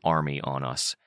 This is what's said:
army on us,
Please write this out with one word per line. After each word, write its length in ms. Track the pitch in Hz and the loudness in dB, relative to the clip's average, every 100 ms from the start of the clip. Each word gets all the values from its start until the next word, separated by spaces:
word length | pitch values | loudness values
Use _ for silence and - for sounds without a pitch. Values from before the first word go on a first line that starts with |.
army 360 | 85 80 76 71 | 2 4 2 -2
on 220 | 67 67 | -2 -2
us, 320 | 67 62 - - | -4 -2 -4 -6